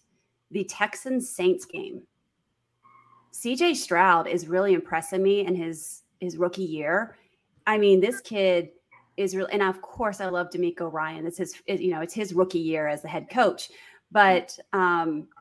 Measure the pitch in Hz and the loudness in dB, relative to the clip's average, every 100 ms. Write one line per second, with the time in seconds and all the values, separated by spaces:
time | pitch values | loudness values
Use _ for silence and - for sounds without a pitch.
0 | _ _ _ _ _ 196 190 - 214 - | _ _ _ _ _ -6 -6 -2 -4 -4
1 | 262 254 254 - 180 180 - - - - | -4 -4 -4 0 2 2 -4 -12 -12 -14
2 | - _ _ _ _ _ _ _ _ _ | -18 _ _ _ _ _ _ _ _ _
3 | _ _ _ - 233 254 349 262 - 175 | _ _ _ -8 -4 0 0 0 0 4
4 | 190 170 160 175 156 180 202 175 - 165 | 6 4 2 -2 0 0 4 2 2 -4
5 | 165 185 196 202 190 185 165 156 - - | -2 0 2 2 2 -2 -4 -8 -10 -12
6 | _ _ 180 160 175 190 180 156 151 185 | _ _ -10 -2 -2 -2 -6 -4 0 0
7 | 226 - _ _ _ _ 214 214 202 190 | -2 -10 _ _ _ _ -2 4 6 6
8 | 208 247 - 214 190 175 160 _ _ _ | 4 0 -6 0 2 2 0 _ _ _
9 | _ - 196 185 185 202 190 190 - - | _ -6 -4 -2 -2 0 0 -2 -10 -4
10 | 220 196 190 180 175 175 175 170 165 156 | -4 -4 -4 -4 -4 -2 -4 -4 -6 -4
11 | 156 160 165 170 170 - - 190 180 160 | -6 -6 -8 -6 -8 -8 -6 -2 -2 -2
12 | 165 220 202 175 185 170 160 160 151 147 | -6 -6 -2 2 2 0 -2 -2 -2 -4
13 | 156 160 143 247 208 - - - - - | -6 -10 -4 2 2 2 -10 -18 -20 -20
14 | _ 214 196 180 - - - 196 180 175 | _ 6 6 6 0 -14 -4 2 2 2
15 | 165 151 - _ | 0 -4 -8 _